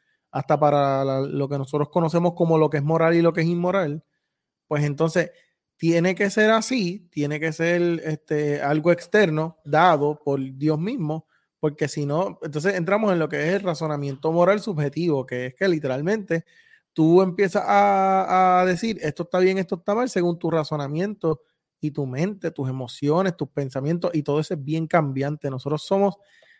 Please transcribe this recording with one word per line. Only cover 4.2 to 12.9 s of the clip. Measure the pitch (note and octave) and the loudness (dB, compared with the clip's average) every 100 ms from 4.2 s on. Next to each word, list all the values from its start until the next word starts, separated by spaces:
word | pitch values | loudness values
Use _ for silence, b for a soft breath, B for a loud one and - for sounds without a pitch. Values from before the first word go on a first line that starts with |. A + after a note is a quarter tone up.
| _ _ _ _ _ | _ _ _ _ _
pues | D3 | -2
entonces | D3 C#3 D#3+ F3 - b b b _ _ | -2 0 0 0 -2 b b b _ _
tiene | E3 E3+ F3+ | 0 2 2
que | F#3 G3+ | 0 0
ser | A3 G#3+ | 2 4
así, | A3 - C4 F3 G3+ - | 2 0 -2 -2 -6 -10
tiene | D3+ D3 D3+ | -4 -4 -2
que | D#3+ | -4
ser, | D#3 E3 F3 F3 E3 | -2 0 2 0 0
este, | D#3 D3+ - D3+ D3 C#3+ | -4 -8 -4 -2 -2 -2
algo | C#3 D#3 E3 | 0 2 2
externo | F3 - G#3+ F#3 D#3 D#3+ - | 0 2 2 4 2 -4 -8
dado | C#3+ D#3 F3+ D3+ D3 D3 | -2 4 6 4 2 -2
por | D3 C#3 C3+ C3+ | -2 -2 -4 -2
Dios | D3+ D3+ | -2 0
mismo, | F#3+ C4+ D#3 D#3+ - _ _ _ | -2 -4 -4 -6 -10 _ _ _
porque | D#3 D3 C#3+ | -6 -2 -4
si | D3+ C#3+ | -4 -2
no, | D3+ G3 - | -2 -4 -6
entonces | D#3+ D3 F3+ F#3+ | -10 -4 -2 -2
entramos | E3+ | 0